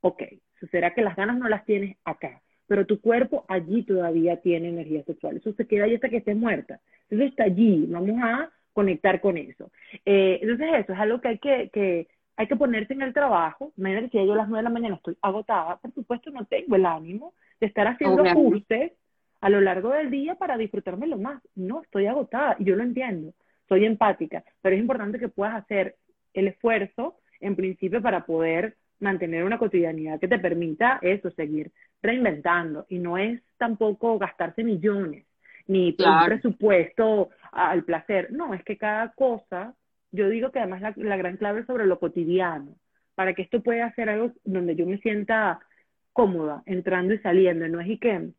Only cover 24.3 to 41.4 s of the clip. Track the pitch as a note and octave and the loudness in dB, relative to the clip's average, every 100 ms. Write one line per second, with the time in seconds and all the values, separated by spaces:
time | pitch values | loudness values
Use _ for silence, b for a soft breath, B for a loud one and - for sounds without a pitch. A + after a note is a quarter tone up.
24.3 | E3+ b b F#3+ F#3+ A#3+ B3+ G3+ A3+ A#3 | -8 b b 0 2 0 -2 -4 -6 -8
25.3 | - G3+ A3 - G3+ F#3 - _ _ _ | -4 -4 -6 -4 -2 -2 -6 _ _ _
26.3 | - G3 F#3 A#3 A3 G3 - C4 - b | -2 -2 0 0 0 -2 -6 -8 -8 b
27.3 | b G3+ G3 F#3+ F3+ F#3+ A3 A3+ F#3 - | b -6 -2 -2 -4 -2 0 0 -2 -2
28.3 | D#3+ E3 E3 G#3+ _ _ _ G3+ F#3 E3+ | 0 2 0 -2 _ _ _ -4 -2 -4
29.3 | E3 F#3 A#3+ A3 F#3 E3 D#3+ D#3 D#3 F#3 | -2 -2 -2 0 2 0 -2 -6 -6 -2
30.3 | F#3+ F3+ E3+ E3+ D#3 A#3 C4+ F3+ G3+ F3+ | 0 0 -2 -4 0 2 2 0 -2 -4
31.3 | - D#3 D3+ D3 b b _ A3+ B3 A3+ | -8 -6 -6 -8 b b _ -2 2 0
32.3 | D3 E3 F3 E3 D3+ - F3+ F3 F3+ G#3 | 0 2 2 0 -8 -8 -6 -4 -2 -2
33.3 | A#3+ _ _ A#3 G#3+ G#3+ G3+ A#3 A3 F#3+ | -4 _ _ -2 0 0 0 0 0 -2
34.3 | - E3+ G3 A3+ F#3 G3+ G3+ F3 D3 _ | -4 -6 -4 -2 0 0 0 -4 -8 _
35.3 | _ B B - F#3+ F3+ - E3 D#3+ E3+ | _ B B 0 2 2 4 6 6 6
36.3 | A3 A#3+ - G#3 F#3 D#3+ - A3 G#3+ F3+ | 2 -2 0 4 4 2 0 2 2 0
37.3 | B B - F3 F3 E3 E3 - G3 F3 | B B -2 0 0 0 -6 -2 -2 -2
38.3 | C#4 D#4+ F#3+ - G#3 G#3+ G#3+ A#3+ - C4 | -8 -6 -8 -8 -6 -4 -4 -6 0 0
39.3 | A3+ _ F3+ G#3+ - _ _ _ F#3+ G3 | 0 _ -10 -10 -16 _ _ _ 0 0
40.3 | A3+ C4 C4+ G3+ F#3 G#3+ G#3 G#3+ G3 F3+ | 0 -2 -2 -4 -4 -8 -6 -4 -2 -4
41.3 | F#3 | -4